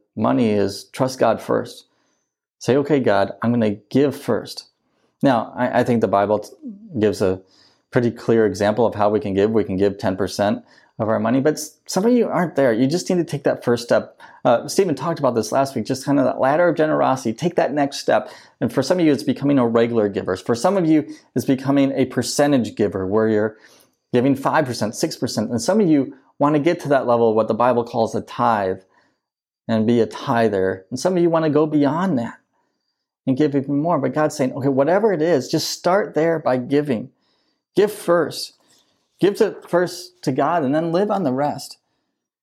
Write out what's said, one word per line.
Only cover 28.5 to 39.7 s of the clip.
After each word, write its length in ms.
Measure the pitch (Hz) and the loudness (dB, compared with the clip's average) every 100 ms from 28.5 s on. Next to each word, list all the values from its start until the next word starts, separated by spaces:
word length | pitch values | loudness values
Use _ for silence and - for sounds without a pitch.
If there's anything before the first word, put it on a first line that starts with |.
| 110 98 95 _ _ _ _ _ _ _ _ - | 2 0 -4 _ _ _ _ _ _ _ _ -4
and 200 | 110 110 | -2 2
be 120 | 120 | 2
a 60 | 110 | 0
tither. 800 | - - 117 113 101 95 95 - | -4 -2 0 2 2 -2 -4 -8
And 100 | 127 | -4
some 180 | 175 185 | -2 2
of 60 | |
you 60 | 170 | 2
wanna 200 | 165 160 | 2 2
go 160 | 147 156 | 2 2
beyond 540 | 151 139 156 190 135 | 2 0 0 -2 -2
that 200 | 117 - _ _ _ _ _ _ _ _ - | -4 -12 _ _ _ _ _ _ _ _ -4
and 80 | 131 | 0
give 200 | 151 139 | 0 0
even 260 | 139 143 | -2 -2
more. 180 | 160 165 | 0 0
But 140 | 131 | -2
God's 220 | 139 151 147 | -2 -2 -2
saying, 180 | 131 | -4
"Okay, 160 | 131 131 | -2 -2
whatever 420 | 131 139 185 220 | 0 2 2 2
it 100 | 175 | 0
is, 280 | 160 151 127 | 0 0 0
just 200 | 160 - | -4 -4
start 440 | - 180 190 - | -4 0 0 0
there 260 | - 165 160 | 0 0 0
by 180 | 151 127 | 0 -2
giving." 540 | 123 139 151 117 - _ _ _ _ _ _ - | 0 -2 0 -4 -6 _ _ _ _ _ _ 0
Give 160 | 208 | 0
first. 640 | 208 - 175 147 143 - _ _ _ _ _ _ - | 0 0 0 0 -6 -14 _ _ _ _ _ _ -2
Give 160 | 180 202 | 0 2
to, 180 | 202 - | 0 -2
first 540 | - | -2